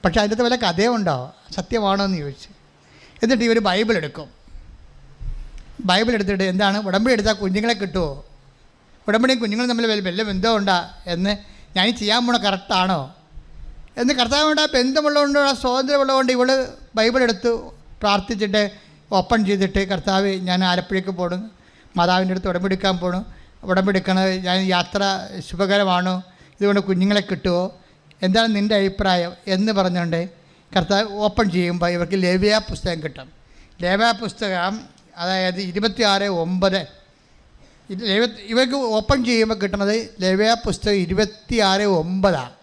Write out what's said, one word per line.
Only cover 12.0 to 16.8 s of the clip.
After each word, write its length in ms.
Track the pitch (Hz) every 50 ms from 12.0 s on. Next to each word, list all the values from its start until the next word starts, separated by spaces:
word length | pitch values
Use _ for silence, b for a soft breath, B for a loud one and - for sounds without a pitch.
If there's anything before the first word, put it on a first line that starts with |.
ചെയ്യാൻ 180 | 208 202 214 247 247
പോണ 100 | 240 240 233 190
കറക്റ്റാണോ?" 540 | 202 190 185 - - 220 185 185 190 185 156 135 139 - - _ _ - - - - - - - - - - - - - -
എന്ന് 120 | 240 254 294 254
കർത്താവിനോട് 420 | 240 226 269 294 302 302 302 302 302
ആ 20 | 302 302 254
ബന്ധമുള്ളതുകൊണ്ട്, 600 | 247 262 269 311 302 294 294 294 285 285 285 285 285 277
ആ 20 | 262 - -
സ്വാതന്ത്ര്യമുള്ളതുകൊണ്ട് 680 | 254 247 262 269 269 285 277 269 269 269 262 262 254 254 247
ഇവൾ 100 | 247 254 269 269 254 254 - -